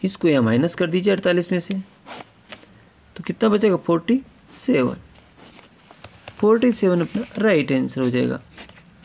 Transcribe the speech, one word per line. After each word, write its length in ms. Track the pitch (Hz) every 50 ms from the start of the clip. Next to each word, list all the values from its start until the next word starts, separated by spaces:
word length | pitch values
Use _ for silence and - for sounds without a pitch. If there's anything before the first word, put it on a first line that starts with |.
| -
इसको 240 | 190 196 - - 165
यहाँ 160 | 147 135 117
माइनस 320 | 110 113 120 151 170 -
कर 120 | - 185 165
दीजिए 260 | 165 185 180 202 196
अड़तालीस 380 | 190 - 180 175 180 170 -
में 80 | 185 175
से, 140 | 170 - 196 190 190 - _ _ _ - - - - - _ _ _ _ - - - - - - - _ _ _ _ _ _
तो 80 | - 165
कितना 260 | - 180 - 226 220
बचेगा? 260 | 208 202 220 208 185 156
फ़ोर्टी 440 | - - 170 165 170 - 240 269 262 - - _ _ - - - -
सेवन। 320 | - 247 143 127 - - - - - - - - _ _ - - - - - - - _ _ _ _ - - - - - - - - - -
फ़ोर्टी 340 | 208 214 220 233 254 247
सेवन 300 | 220 - 208 185 180 175
अपना 240 | 165 - - 208 240 - - -
right 340 | 208 220 190 151 139 131
answer 300 | 139 131 131 127 - 131
हो 80 | 131 123
जाएगा, 320 | 120 123 123 123 127 131 - - - - - - - - - - - _ -